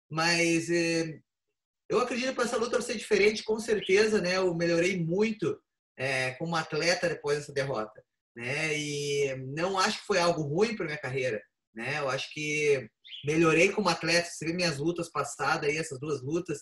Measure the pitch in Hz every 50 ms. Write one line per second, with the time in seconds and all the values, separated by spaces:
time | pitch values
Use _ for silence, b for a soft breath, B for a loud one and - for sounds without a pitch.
0 | _ _ 151 160 165 170 175 170 170 170 170 165 - 165 170 170 170 165 165 165
1 | 165 160 151 - - _ _ _ _ _ _ _ _ _ _ _ _ - 220 220
2 | 247 - 262 233 254 262 - - 247 214 254 240 226 233 240 254 - - 247 214
3 | - - 214 190 196 214 220 - - - 220 233 214 - 220 196 - - 190 202
4 | 220 214 214 202 175 180 185 185 190 180 170 165 170 170 170 170 170 185 202 180
5 | 165 160 175 196 220 226 214 - - 135 - - _ _ _ _ _ _ _ -
6 | 131 135 135 131 127 127 127 - 165 165 170 160 156 - 156 151 160 170 185 180
7 | 180 170 151 - - 143 147 151 147 - 139 135 135 139 - 107 110 107 - -
8 | - _ _ _ _ _ _ 117 120 127 139 151 160 156 151 151 151 147 147 143
9 | 143 143 143 143 143 135 131 131 131 131 139 156 170 196 196 185 190 214 208 -
10 | - - 202 180 170 175 170 156 151 139 147 175 214 233 220 - 175 151 151 147
11 | - 131 135 135 127 127 110 104 - _ _ _ _ _ _ 110 117 131 147 151
12 | 143 131 131 135 - - - 151 151 151 151 151 151 147 143 131 123 - _ _
13 | B B B B - 139 156 165 170 160 156 160 175 208 208 214 202 175 170 -
14 | - 160 165 175 170 - - - 156 160 165 180 180 170 147 135 147 165 175 170
15 | 165 - - 147 135 - - - 139 139 160 160 151 143 151 160 160 - 135 123
16 | 139 156 147 123 123 139 160 175 170 - 151 -